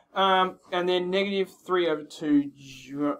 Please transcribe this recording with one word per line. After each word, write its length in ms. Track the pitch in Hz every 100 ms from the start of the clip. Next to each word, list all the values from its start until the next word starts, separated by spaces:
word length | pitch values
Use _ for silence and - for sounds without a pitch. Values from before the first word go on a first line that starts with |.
| _
Um, 460 | 196 190 185 185 - _
and 180 | 180 180
then 220 | 180 180
negative 400 | 190 196 196 190 - -
three 220 | 180 170
over 160 | 151
two 480 | 151 - 156 147 143
J, 600 | 139 135 131 127 139 147